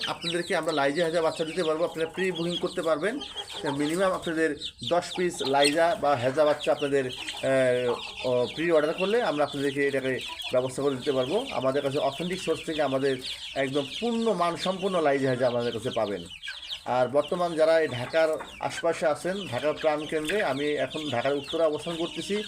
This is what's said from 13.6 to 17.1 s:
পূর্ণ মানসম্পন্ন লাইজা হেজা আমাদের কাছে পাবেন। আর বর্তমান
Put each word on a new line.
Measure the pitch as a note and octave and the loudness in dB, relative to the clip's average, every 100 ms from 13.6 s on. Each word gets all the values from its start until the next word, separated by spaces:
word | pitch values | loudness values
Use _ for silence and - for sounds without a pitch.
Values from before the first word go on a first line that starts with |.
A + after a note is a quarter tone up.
| C3+ C#3+ C3 - | 0 0 -2 -4
পূর্ণ | A#3 A3+ A3+ | -2 0 0
মানসম্পন্ন | F3+ E3+ E3 F#3 F#3+ F#3+ F#3 | 2 2 0 -2 -2 0 2
লাইজা | D3 C#3 C3+ | 2 4 2
হেজা | B2 B2+ | 2 2
আমাদের | A#2+ A#2+ | 2 0
কাছে | A2+ B2 | -2 -2
পাবেন। | A#2+ G#2 F#2+ F2 - - - - - - | -2 -2 -2 -8 -12 -12 -12 -10 -10 -2
আর | B2 | 2
বর্তমান | B2 | 2